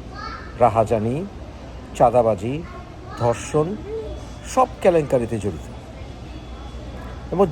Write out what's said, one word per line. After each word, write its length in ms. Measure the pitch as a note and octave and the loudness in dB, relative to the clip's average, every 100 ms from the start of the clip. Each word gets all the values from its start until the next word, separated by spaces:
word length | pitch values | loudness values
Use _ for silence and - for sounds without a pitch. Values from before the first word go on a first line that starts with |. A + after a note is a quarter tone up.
| - - - - - - | -12 -10 -10 -10 -12 4
রাহাজানি, 640 | A#2+ A2 G#2+ A2+ A2+ C#3+ G3+ - - - - - - - | 6 6 4 2 2 -2 -4 -10 -14 -14 -14 -14 -12 4
চাঁদাবাজি, 680 | B2 A#2+ A2+ G2 A2 D3 - - - - - - | 6 8 4 2 -2 -4 -6 -12 -14 -14 -12 2
ধর্ষণ 580 | A#2 A2+ - D3+ D#3+ G#3+ - D#4 A3 - - - - | 2 2 0 2 2 -2 -6 -6 -6 -8 -10 -12 0
সব 140 | C4 - - | 2 2 4
কেলেঙ্কারিতে 560 | G3 E3 C#3 C3 A2+ A2+ | 6 6 4 2 2 -2
জড়িত 340 | G2+ D#2 - - - - - - - - - - - - - - - - - | -2 -4 -8 -12 -14 -14 -14 -12 -12 -12 -12 -12 -12 -12 -12 -10 -12 -12 -4
এবং 140 | E3+ F#3 | 4 6